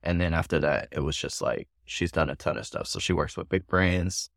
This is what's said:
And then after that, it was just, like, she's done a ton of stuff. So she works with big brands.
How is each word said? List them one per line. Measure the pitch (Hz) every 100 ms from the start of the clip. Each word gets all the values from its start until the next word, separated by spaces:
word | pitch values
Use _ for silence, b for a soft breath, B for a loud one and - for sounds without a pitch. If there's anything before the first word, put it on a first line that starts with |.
And | 80 87
then | 87
after | 82 - 80
that, | 73 64 -
it | 73
was | 73 76
just, | 71 -
like, | - 67 71 _
she's | - - 85
done | - 78
a |
ton | 69 - 55
of |
stuff. | - - -
So | -
she | -
works | 90 -
with | - -
big | 95 -
brands. | 92 92 90 87 - -